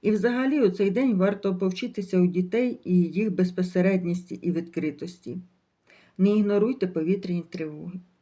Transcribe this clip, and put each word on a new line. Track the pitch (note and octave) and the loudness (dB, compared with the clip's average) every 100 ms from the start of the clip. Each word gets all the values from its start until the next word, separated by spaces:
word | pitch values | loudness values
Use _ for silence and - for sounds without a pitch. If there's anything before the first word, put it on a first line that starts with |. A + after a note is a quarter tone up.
І | G#3 | 2
взагалі | G#3+ G#3+ B3 C4+ D4+ | 2 2 0 0 2
у | A3 | 2
цей | F3+ G3+ | 2 0
день | G3 C4+ G3 | 2 2 2
варто | F#3+ G3+ G3 F3+ | 2 0 -4 -2
повчитися | F#3+ F3+ B3 - F#3+ F#3 | -2 -2 -6 -6 -2 2
у | F3+ | 2
дітей | F3 F3+ A3 B3 A#3 | 2 -2 0 0 -2
і | - | 0
їх | F3+ E3+ D#3+ A3 F#3+ | 2 2 0 -2 0
безпосередності | F#3 - F3+ F#3 F#3+ F#3 F3 F3 - - | 0 0 -2 2 2 2 0 -4 -6 -6
і | F3 | -4
відкритості. | E3 E3 - D3+ C#3+ - - - D3+ - _ _ _ _ - _ - | -4 -4 -4 -6 -6 -14 -12 -12 -12 -14 _ _ _ _ -20 _ 0
Не | F#3+ | 2
ігноруйте | G#3+ G3+ G3+ A3 B3+ F#3 | 4 2 2 2 0 -2
повітряні | E3 D#3+ G3 F3+ F3 E3 | -2 0 -2 -2 -6 -6
тривоги. | F3 D#3 D3+ E3 F#3 - _ | -10 -10 -10 -12 -14 -16 _